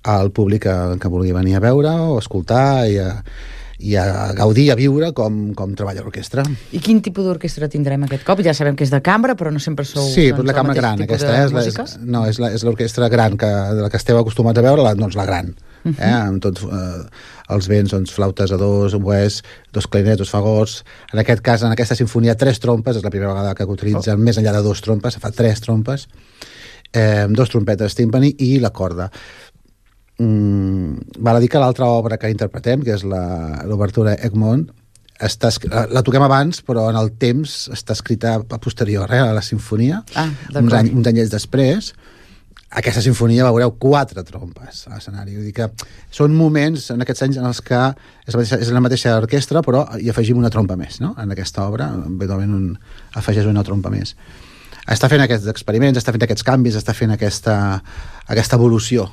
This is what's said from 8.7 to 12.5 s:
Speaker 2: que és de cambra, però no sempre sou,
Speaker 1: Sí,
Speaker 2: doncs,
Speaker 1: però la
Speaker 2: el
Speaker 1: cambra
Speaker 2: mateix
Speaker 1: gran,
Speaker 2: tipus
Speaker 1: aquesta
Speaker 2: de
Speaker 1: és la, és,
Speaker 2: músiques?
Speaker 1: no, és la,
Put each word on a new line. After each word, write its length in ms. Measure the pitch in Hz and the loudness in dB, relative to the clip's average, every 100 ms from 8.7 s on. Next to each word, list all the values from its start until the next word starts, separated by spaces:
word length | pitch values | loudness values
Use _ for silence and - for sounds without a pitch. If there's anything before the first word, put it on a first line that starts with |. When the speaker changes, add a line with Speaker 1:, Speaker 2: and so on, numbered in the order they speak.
| 139 | 2
Speaker 2:
que 60 | 139 | 2
és 60 | |
de 60 | 139 | 2
cambra, 320 | 156 208 254 | 2 2 2
però 160 | 226 160 | 0 -2
no 80 | 151 | -4
sempre 260 | 165 143 | -4 -6
sou, 220 | 139 147 139 | -6 -4 0
Speaker 1:
Sí, 220 | 131 143 | 4 4
Speaker 2:
doncs, 80 | 123 | 4
Speaker 1:
però 80 | 127 | 0
la 60 | |
Speaker 2:
el 60 | 135 | 2
Speaker 1:
cambra 120 | 131 | 2
Speaker 2:
mateix 100 | 131 | 2
Speaker 1:
gran, 200 | 123 104 | 0 -2
Speaker 2:
tipus 140 | 104 113 | -2 0
Speaker 1:
aquesta 160 | 117 | 2
Speaker 2:
de 120 | 120 | 2
Speaker 1:
és 80 | 139 | 2
la, 80 | 123 | 2
és, 60 | 117 | -2
Speaker 2:
músiques? 320 | 110 - - 120 | -4 -10 -10 -4
Speaker 1:
no, 180 | 120 110 | -2 0
és 80 | 110 | 0
la, 140 | 120 | -2